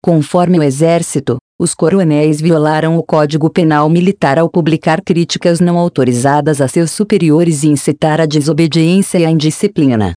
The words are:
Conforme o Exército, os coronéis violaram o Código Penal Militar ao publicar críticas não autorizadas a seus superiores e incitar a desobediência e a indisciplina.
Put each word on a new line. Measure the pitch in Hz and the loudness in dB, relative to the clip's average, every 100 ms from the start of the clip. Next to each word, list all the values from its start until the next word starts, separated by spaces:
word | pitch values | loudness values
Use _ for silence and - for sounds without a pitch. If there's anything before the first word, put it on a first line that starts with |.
Conforme | - 165 143 180 175 180 | 0 0 0 0 2 2
o | |
Exército, | 147 135 165 170 170 151 143 123 _ _ | 0 0 0 0 -2 -6 -4 -6 _ _
os | 175 | -6
coronéis | - 160 196 170 147 151 151 | -2 0 0 0 0 0 0
violaram | 156 160 151 156 160 165 | 0 0 0 0 0 -2
o | |
Código | 160 160 151 156 156 | 0 0 0 0 -2
Penal | 175 165 151 151 | 0 0 2 2
Militar | 170 180 196 151 139 | 2 0 0 0 0
ao | 165 | 0
publicar | 180 156 165 - 160 | 0 0 -2 0 -2
críticas | - 175 170 - 180 170 | -2 -2 -2 -2 0 0
não | 175 175 | 0 0
autorizadas | 175 - 127 120 135 147 147 143 | -2 0 0 0 0 0 0 -2
a | 131 | -2
seus | - 165 | 0 -2
superiores | - 208 208 160 151 170 151 | -2 -2 0 2 2 2 0
e | 151 | 0
incitar | 143 - 139 160 151 | 0 -2 -2 -2 0
a | 160 | 0
desobediência | 151 143 151 165 165 160 190 190 185 | 0 0 0 0 2 2 2 0 0
e | |
a | 165 | 0
indisciplina. | 160 156 - 202 202 139 117 98 | 0 0 -2 -4 0 0 2 -2